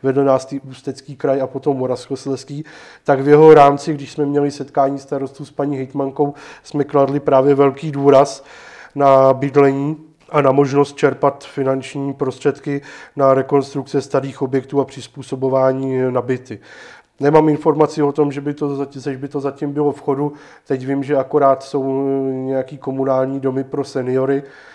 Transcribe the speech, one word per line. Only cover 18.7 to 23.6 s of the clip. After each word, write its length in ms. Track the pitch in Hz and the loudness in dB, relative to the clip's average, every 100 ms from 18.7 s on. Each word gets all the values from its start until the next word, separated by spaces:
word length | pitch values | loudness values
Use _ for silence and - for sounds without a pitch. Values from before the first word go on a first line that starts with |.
| 139 | -6
zati-, 240 | 139 135 | -8 -10
že 180 | 139 131 | -10 -10
by 100 | 139 | -10
to 120 | 147 | -8
zatím 320 | 139 139 143 | -8 -6 -6
bylo 200 | 143 147 | -2 -2
v 80 | - | -2
chodu. 320 | - 135 147 147 - - - | -4 -2 -4 -8 -18 -20 -8
Teď 200 | 135 127 | -6 -4
vím, 180 | 139 | -4
že 120 | 135 139 | -2 -2
akorát 460 | 131 151 139 135 | 0 2 2 2
jsou, 440 | - 143 135 135 139 | -2 -6 -4 -2 -2
eh, 240 | 139 135 | -2 -4
nějaký 460 | 131 131 135 131 147 | -6 -4 -4 -6 -10
komunální 600 | - 135 135 131 131 139 | -8 -4 -2 0 -2 -4
domy 240 | 131 131 | -4 -4